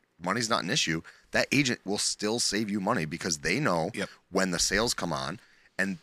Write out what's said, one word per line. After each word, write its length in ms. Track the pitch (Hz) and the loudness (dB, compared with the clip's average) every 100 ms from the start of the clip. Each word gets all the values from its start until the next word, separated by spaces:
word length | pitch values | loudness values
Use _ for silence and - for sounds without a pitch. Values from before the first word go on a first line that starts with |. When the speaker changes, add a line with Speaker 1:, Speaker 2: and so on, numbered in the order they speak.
| _ - | _ -8
Speaker 1:
money's 280 | 85 107 110 | -2 0 2
not 120 | 113 | 0
an 80 | 87 | 0
issue. 320 | 127 - 80 - - _ | 0 0 -2 -4 -20 _
That 160 | 110 - | 0 2
agent 300 | 135 135 117 | 2 2 0
will 140 | - 101 | -2 -2
still 400 | - - 104 117 | -2 -2 -2 0
save 320 | - 101 107 | 0 0 -2
you 80 | 104 | -2
money 240 | 95 117 80 | 0 0 0
because 320 | 80 101 78 | -4 -4 -2
they 200 | 73 104 | 0 2
know 320 | 147 87 80 | 2 2 0
Speaker 2:
Yep. 140 | 107 95 - _ | -4 -8 -8 _
Speaker 1:
when 200 | 95 95 | 0 2
the 60 | 85 | 2
sales 340 | - 95 117 | 2 2 2
come 180 | - 90 | 0 -2
on, 280 | 73 67 98 - _ - - | -4 -4 -8 -14 _ -14 -4
and 220 | 98 90 | -4 -4